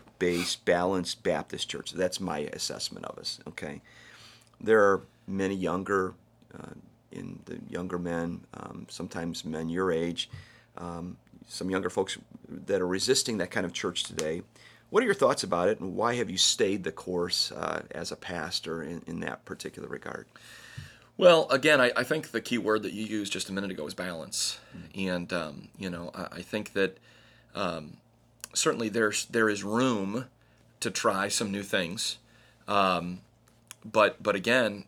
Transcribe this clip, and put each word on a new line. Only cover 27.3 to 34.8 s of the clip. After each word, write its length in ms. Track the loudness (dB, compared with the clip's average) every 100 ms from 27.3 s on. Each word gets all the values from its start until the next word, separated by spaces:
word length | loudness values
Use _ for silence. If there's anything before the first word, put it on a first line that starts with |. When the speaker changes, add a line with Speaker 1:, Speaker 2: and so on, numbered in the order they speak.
| -20 _
Speaker 2:
um, 440 | -4 -4 -4 -10 -16 _ _ _ _ -6
certainly 340 | 0 0 0 0
there's, 360 | 2 2 0
there 240 | 0 4 4
is 140 | 2
room 640 | 0 2 2 2 -2 -4 -8 _ _ _ _ _
to 100 | -6
try 380 | 0 0 2 0
some 240 | 0 -2
new 120 | -4
things. 540 | -2 -2 0 -4 -6 -6 _ _ -20 _ 0
Um, 540 | 4 4 2 -2 -8 -14 _ _ _ _ -18
but, 380 | 0 4 6 4
but 120 | 0
again, 500 | 0 2 2 2 -2